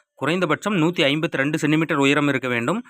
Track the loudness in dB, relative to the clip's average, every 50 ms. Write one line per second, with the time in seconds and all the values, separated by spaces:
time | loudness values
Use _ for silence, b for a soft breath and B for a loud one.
0 | b b _ -6 -2 -2 0 0 0 0 -2 -2 -2 -2 0 2 0 0 2 2
1 | 0 0 0 0 -4 -4 -2 -2 -2 0 -2 -2 0 2 2 2 0 0 0 2
2 | 4 4 4 4 2 2 0 0 -2 -2 -2 -2 -2 -2 -4 -4 -6